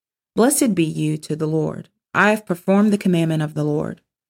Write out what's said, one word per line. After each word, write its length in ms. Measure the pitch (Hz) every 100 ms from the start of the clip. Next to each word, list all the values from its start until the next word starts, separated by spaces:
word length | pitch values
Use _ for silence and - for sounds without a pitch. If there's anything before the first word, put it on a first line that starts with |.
| _ _ _ -
"Blessed 380 | 233 285 269
be 100 | 175
you 320 | 160 160 151 156
to 180 | -
the 140 | 156 156
Lord. 400 | 160 156 - - _ _
I 160 | - 202
have 160 | 214
performed 480 | - 175 - 196 214
the 60 | 208
commandment 440 | 190 170 165 160
of 120 | 151
the 100 | 151
Lord," 380 | 151 151 - 170 _ _ _